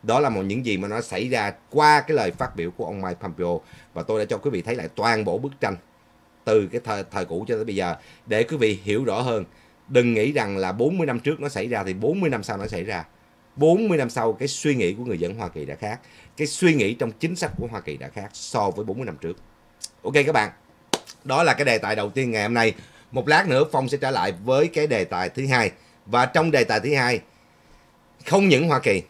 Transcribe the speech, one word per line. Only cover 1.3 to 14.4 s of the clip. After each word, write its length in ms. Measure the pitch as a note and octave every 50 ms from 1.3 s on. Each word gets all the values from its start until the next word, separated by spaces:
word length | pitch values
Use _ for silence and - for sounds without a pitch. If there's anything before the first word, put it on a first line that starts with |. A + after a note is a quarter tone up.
| B2+ A#2 G#2 G2+ G2+ - _ _
qua 320 | - D3 D3+ D3+ D3+ D3
cái 160 | - - D#3
lời 140 | C3+ A2 F2+
phát 240 | - - B2+ - -
biểu 160 | - E2 F2
của 140 | - - A2+
ông 160 | D#2+ G#2 G2
Mike 180 | F#2 F#2 F2 -
Pompeo. 400 | - F#2 D#2+ - F2+ F2 F2 D#2+ - - - - - _ _
Và 100 | E2+ E2
tôi 160 | - - G#2+
đã 60 | G#2+
cho 120 | - A#2+
quý 120 | G2 - C#3+
vị 100 | A#2+ F2+
thấy 140 | E2 A2+ A2+
lại 140 | F#2+ E2+ D#2+ -
toàn 300 | - G#2 A#2 A#2 A2 G#2+
bộ 120 | F#2+ E2+
bức 220 | A2 B2+ C#3+ C3+ _
tranh 160 | - G#2 G2 F2 _ _ _ _ _ _ _ _ _ _ _ _ _
từ 220 | A2+ A2 A2 G2+ F2+
cái 100 | - - -
thời, 200 | A#2 G#2+ G2+ F#2+ -
thời 140 | - G2+ F#2
cũ 200 | E2+ E2 F2+ G#2+
cho 80 | A2 A#2+
tới 100 | G#2+ A2+
bây 100 | A#2 G2
giờ 200 | F#2+ F#2 F2 E2 - - - - - _
để 180 | - G#2+ A2 A#2+
quý 140 | - D#3+
vị 220 | C#3+ A#2 A2 G#2 F#2+ F#2+
hiểu 200 | G#2 G#2 A2 C3
rõ 180 | A#2 F#2+ A2+
hơn. 240 | B2 B2+ A#2 G#2+ F2+ - _ - _ _ _ _ _
Đừng 260 | - C3+ B2+ A#2+ A#2+ A#2
nghĩ 180 | A2 G#2+ C3+
rằng 260 | D3 C#3 A2+ G2+ G2+
là 140 | F#2+ F#2+ F#2
bốn 260 | F#2+ A2+ A#2+ D3+ F#3
mươi 100 | F#3 E3
năm 120 | C#3+ B2 A#2
trước 200 | - C#3+ D#3+ -
nó 100 | C#3+ C#3+
xảy 180 | - G2+ G2
ra 160 | A#2+ A#2+ G#2+ F#2+
thì 100 | F#2+ F#2
bốn 280 | F#2+ A2+ B2 E3+ G3
mươi 80 | F#3 D#3
năm 140 | C3 A2 G2
sau 140 | - G#2+
nó 100 | G2 G2
xảy 160 | - - F2 F2+
ra. 220 | G#2 G2+ F2 E2 - _ _ _ _ _ _ _ _ _
Bốn 320 | C3+ C#3+ D#3+ E3+ G3+ A3+
mươi 100 | G#3+ F3
năm 120 | D3+ C3 A#2+
sau, 240 | - B2+ A2+ A2+ G#2+
cái 140 | -